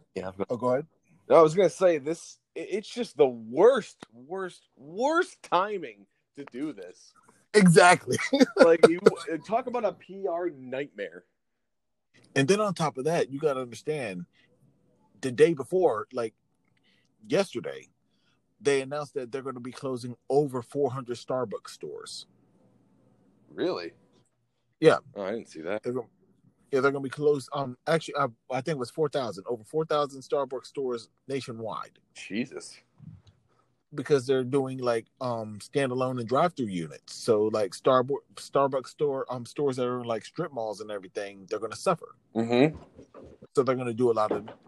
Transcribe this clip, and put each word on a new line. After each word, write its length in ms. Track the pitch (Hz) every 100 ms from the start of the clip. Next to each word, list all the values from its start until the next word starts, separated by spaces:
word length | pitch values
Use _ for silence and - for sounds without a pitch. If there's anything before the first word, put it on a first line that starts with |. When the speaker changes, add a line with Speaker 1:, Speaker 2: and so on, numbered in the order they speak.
| _ -
Speaker 1:
Yeah, 120 | 92
I've 100 | 92
got 100 | 98
Speaker 2:
Oh, 80 | 123
go 120 | 123
ahead. 140 | 127 160 _ _ _ -
Speaker 1:
No, 60 | 151
I 60 |
was 140 | 156 160
gonna 140 | 180
say 300 | - 185 160
this, 400 | 135 170 - - _ -
i-, 20 |
it's 300 | 156 190 -
just 260 | 233 233 -
the 100 | 139
worst, 680 | 120 110 127 214 262 - - -
worst, 540 | 113 131 190 185 - _ _
worst 640 | 139 180 262 330 359 -
timing 600 | - 175 202 208 139 101 101 _ _ -
to 100 | 135
do 220 | 120 151
this. 400 | 110 90 - - _ _ _ _
Speaker 2:
Exactly. 640 | 214 185 165 180 180 - 147 -
<laughs> 260 | 277 277 -
Speaker 1:
Like, 300 | 226 165 -
you, 120 | 175 208 - - 160 -
talk 220 | 220 254
about 160 | 240
a 100 | 208
P 320 | 175 - 190 185
R 200 | 170 180
nightmare. 720 | 143 127 131 147 104 95 87 - _ _ _ _ _ _ _ _ _ _ 135
Speaker 2:
And 120 | 139
then 140 | 202
on 120 | 214
top 240 | 175 160 123
of 80 | 135
that, 260 | 165 120
you 80 | 139
gotta 220 | 151 131
understand, 640 | 127 113 - 151 117 92 87 _ _ _ _ _ _ _ _ _
the 100 | 135
day 220 | 123 156
before, 540 | 165 127 185 170 107 107
like, 200 | 123 113 - _ _ _ _ _ _ _ _ 107
yesterday, 600 | 151 196 120 80 67 67 _ _ _ _ _ _ _
they 200 | 127 139
announced 340 | 135 147 147 139
that 160 | 127
they're 100 | 135
gonna 180 | 131 127
be 120 | 123
closing 440 | 120 139 127 123 120 -
over 320 | 135 147 127
four 300 | 117 143 139
hundred 260 | 131 120 117
Starbucks 520 | - 131 120 - -
stores. 580 | - 78 71 - - - _ _ _ _ _ _ _ _ _ _ _ _
Speaker 1:
Really? 380 | 76 156 127 85 - _ _ _ _ _ _ _ _
Speaker 2:
Yeah. 180 | 160 - - -
Speaker 1:
Oh, 80 |
I 80 | 95
didn't 180 | 113 -
see 120 | -
that. 220 | 80 104
Speaker 2:
They're 100 | 123
gonna, 140 | 123 117 _ _ _ _ _ _
yeah, 80 | 135
they're 120 | 135
gonna 120 | 139
be 60 | 135
closed. 400 | - 147 147 -
Um, 220 | 143 135 123 -
actually, 280 | 165 - 143
I, 100 | 139 113 -
I 100 | 127
think 140 | 131 147
it 40 |
was 120 | 120
four 180 | - 151
thousand, 360 | 147 123 95 95
over 160 | 117
four 200 | 110 156
thousand 380 | 160 151 147 135
Starbucks 460 | 127 147 135 131 -
stores 420 | - 131 120 110 _ -
nationwide. 680 | 139 120 113 110 78 - _ _
Speaker 1:
Jesus. 640 | - - 101 123 90 - - _ _ - - _ _ _ _ _ _ _
Speaker 2:
Because 320 | 147 127 143 123
they're 200 | 131 123
doing, 320 | 139 131 131
like, 300 | 123 117 - _
um, 400 | 127 117 110 107
standalone 580 | - 147 135 123 127 127
and 80 | 113
drive-through 420 | 131 175 - 117
units. 460 | 90 80 69 -
So, 360 | - - 110 107
like, 200 | 107 101
Starbu-, 520 | - - 127 127 135 - -
Starbucks 520 | - 143 139 135 123
store, 380 | - 147 135 127
um, 180 | 123 120
stores 300 | - 143 131
that 100 | 123
are 140 | 123
in, 60 | 120
like, 180 | 113
strip 300 | - - 165
malls 260 | 131 110 101
and 100 | 107
everything, 560 | 104 92 107 101 98 95
they're 100 | 107
gonna 160 | 110 -
suffer. 400 | - 170 - - _
Speaker 1:
Mm-hmm. 440 | 117 117 120 147 156 - - - - - - -
Speaker 2:
So 100 | -
they're 120 | 127 127
gonna 180 | 123
do 160 | 113 120
a 40 |
lot 180 | 110 107
of, 160 | 107 110 -